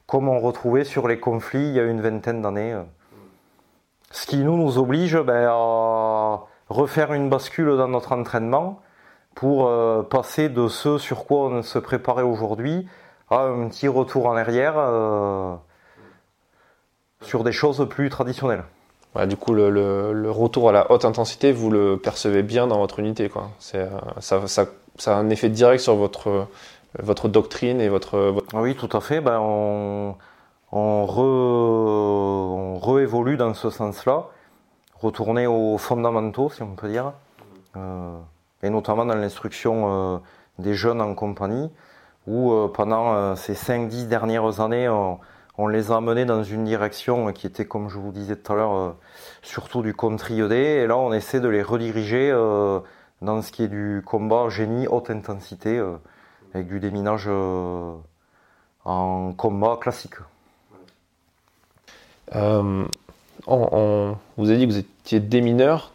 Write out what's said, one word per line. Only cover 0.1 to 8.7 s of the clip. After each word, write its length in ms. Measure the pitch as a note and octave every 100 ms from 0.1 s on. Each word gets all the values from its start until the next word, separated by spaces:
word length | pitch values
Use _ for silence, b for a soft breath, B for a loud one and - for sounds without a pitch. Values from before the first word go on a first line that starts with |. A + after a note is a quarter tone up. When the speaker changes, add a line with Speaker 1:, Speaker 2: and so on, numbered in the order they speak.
| C#3 C3+
Speaker 1:
on 120 | B2+
retrouvait 440 | A#2 A#2+ B2 B2+
sur 220 | C#3 C#3 A#2+
les 120 | A#2
conflits 480 | B2 A2+ - C3+ D3
il 60 |
y 60 | B2+
a 40 |
une 160 | A#2 A2+
vingtaine 400 | A2 A2 A#2+ A#2
d'années, 320 | G#2 G2+ A2+
euh. 100 | G#2+ E2 D#2+ b b G2 b b b b b _ _ _
Ce 160 | - -
qui 120 | C#3
nous, 180 | C#3+ E3+
nous 220 | D3+ B2
oblige, 400 | B2+ D3 F3 D#3+
ben, 280 | C3 A#2+ A#2+
à 880 | A#2 A#2 A2+ A2+ A2+ A2 A2 G#2+ G#2 - B B
refaire 420 | G#2+ C#3 D#3 D3
une 160 | D3 C#3
bascule 480 | C3+ - - D#3 C3+
dans 120 | B2+
notre 240 | B2+ -
entraînement 680 | B2 A#2 A#2 A2+ C3+ F3+